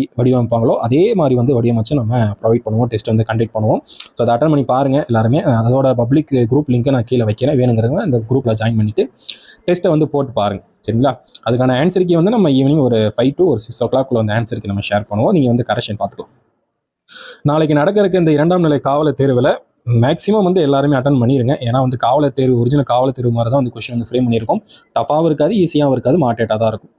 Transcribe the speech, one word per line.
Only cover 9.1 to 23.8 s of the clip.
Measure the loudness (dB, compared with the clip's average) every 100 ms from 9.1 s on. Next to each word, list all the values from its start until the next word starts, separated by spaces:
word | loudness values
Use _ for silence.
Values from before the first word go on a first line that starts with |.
| -8 -18 -18 -20 -10 -4
டெஸ்ட்டை | 0 0
வந்து | 0 0
போட்டு | -2 -4
பாருங்க, | -2 -2 -4 -10 _
சரிங்களா? | -4 0 0 -2 _ -10
அதுக்கான | -4 0 0 2
ஆன்சர் | 0 0
கீ | 2
வந்து | 2 2
நம்ம | 2 2
ஈவினிங் | 2 2 2
ஒரு | 2 2 0 0
ஃபைவ் | -2
to | 2
ஒரு | 0 0
சிக்ஸ் | -6 -6
o'clock-குள்ள | -2 -2 0 -2
வந்து | 0 -2
ஆன்சர் | -4 -6
கீ | -6
நம்ம | -6 -2
ஷேர் | -2 -2
பண்ணுவோம், | -2 0 2
நீங்க | 2
வந்து | 0 0
கரெக்ஷன் | -4 -4 -6
பார்த்துக்கலாம். | -8 -8 -18 _ _ _ _ _ _ _ _ -20 -20 -6
நாளைக்கு | -2 0 2
நடக்க | 2 2 2
இருக்க | 0 2
இந்த | 2
இரண்டாம் | 2 2 2 2
நிலை | 0
காவலர் | 0 0 0 0
தேர்வுல | 0 2 0 -2 -8 _ -2 0
மேக்ஸிமம் | 2 0 0 0 2
வந்து | 2 2
எல்லாருமே | 2 2 0
அட்டெண்ட் | 2 2
பண்ணிருங்க. | 2 2 0 -2
ஏன்னா | -2 0
வந்து | -2 -2
காவலர் | 0 0 0
தேர்வு, | 0 0 2
ஒரிஜினல் | 2 0 0
காவலர் | 0 0 -2
தேர்வு | -2 -2
மாதிரி | 0
தான் | 0
வந்து | -2
கொஸ்டின் | -6